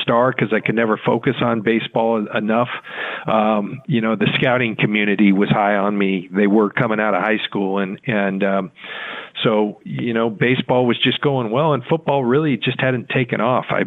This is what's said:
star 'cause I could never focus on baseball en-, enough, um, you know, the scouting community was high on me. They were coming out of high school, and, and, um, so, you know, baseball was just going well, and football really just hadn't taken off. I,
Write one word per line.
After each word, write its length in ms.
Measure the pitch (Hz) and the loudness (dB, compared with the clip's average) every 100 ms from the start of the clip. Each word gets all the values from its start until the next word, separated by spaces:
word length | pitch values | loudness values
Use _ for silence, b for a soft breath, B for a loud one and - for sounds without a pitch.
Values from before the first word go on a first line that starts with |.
star 320 | - 117 127 | 0 2 2
'cause 180 | 127 110 | 2 0
I 80 | 107 | 0
could 160 | - 110 | 0 0
never 220 | 113 107 | 0 0
focus 380 | - 120 143 131 | 0 0 0 0
on 200 | 123 117 | 0 0
baseball 560 | 104 113 - 120 113 113 | 0 0 0 -2 0 0
en-, 100 | 104 117 | -2 -2
enough, 340 | 107 113 120 - - B B B B | 0 0 0 -4 -12 B B B B
um, 560 | 110 107 107 101 131 - | 2 2 0 -2 -8 -2
you 140 | 120 | -2
know, 140 | 110 107 | 0 0
the 120 | 104 - | 0 0
scouting 400 | 131 123 120 101 | 2 2 0 -2
community 560 | 104 104 104 98 101 | -2 0 2 4 4
was 180 | 95 101 | 4 2
high 260 | 113 101 104 | 2 2 2
on 220 | 101 101 | 0 0
me. 300 | 98 95 92 | 0 -2 -2
They 160 | 92 104 | 0 4
were 220 | 107 104 | 4 2
coming 300 | - 120 107 | 2 0 0
out 140 | 107 | 0
of 80 | 92 | 0
high 160 | 104 110 | 0 -2
school, 400 | - 104 98 98 | -2 -4 -2 -2
and, 200 | 95 104 - | -4 -6 -4
and, 380 | 107 98 95 | -2 0 0
um, 280 | 98 98 92 - B B B B B - | 0 0 -4 -10 B B B B B -4
so, 360 | 123 107 104 - | 0 2 0 -4
you 300 | - 135 120 | -10 -6 -2
know, 160 | 113 117 | 0 -2
baseball 560 | 101 120 131 - 127 123 | 0 0 0 0 2 2
was 120 | 113 | 2
just 220 | 127 - | 0 0
going 300 | 147 135 113 | 0 0 -2
well, 220 | 120 160 | 0 0
and 100 | 135 123 | 0 0
football 380 | 165 156 139 | -2 0 0
really 340 | 120 135 160 120 | 2 2 2 0
just 240 | - 120 | -2 -2
hadn't 280 | 131 127 - | 0 -2 -2
taken 300 | 135 123 104 | -2 -2 0
off. 280 | 113 120 - | 0 0 0
I, 160 | 101 | -2